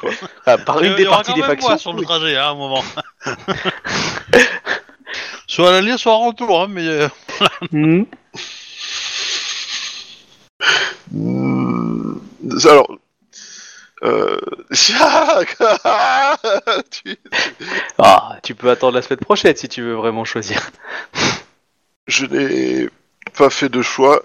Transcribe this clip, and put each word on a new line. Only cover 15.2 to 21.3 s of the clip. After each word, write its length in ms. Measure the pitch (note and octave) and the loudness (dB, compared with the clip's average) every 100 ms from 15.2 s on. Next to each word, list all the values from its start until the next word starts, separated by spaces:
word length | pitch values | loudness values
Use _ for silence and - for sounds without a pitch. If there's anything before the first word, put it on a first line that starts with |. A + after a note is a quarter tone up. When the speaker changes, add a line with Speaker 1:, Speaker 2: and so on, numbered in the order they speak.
| D#4 C#4+ E3+ - A3+ - - F#3+ C4+ C4 C#4 D4 A#3 G#3 - G#3 - | 2 2 0 0 2 2 2 0 2 2 0 0 -2 -2 -2 -4 -4
Speaker 3:
tu 260 | - F#3+ G3+ _ - - - - - - - | -14 -14 -16 _ -6 -6 -8 -10 -8 -4 4
Speaker 1:
Ah, 380 | G2 F#2+ A2 - | 6 6 4 -8
tu... 120 | - A#2 | -14 -4
peux 140 | B2 | 0
attendre 260 | B2 B2+ B2 | 2 2 0
la 60 | |
semaine 180 | B2 C3 | -2 -6
prochaine 360 | - G#3 F#3+ D3 | 0 2 4 2
si 140 | C3 | -4
tu 120 | - | -10
veux 120 | A#2 | -6
vraiment 320 | A2+ A2+ A2+ A2+ | -4 -4 -4 -6
choisir. 440 | A#2+ G2+ G#2 - - - - - - - | -8 -6 -8 -8 -14 -16 -14 -12 -4 -4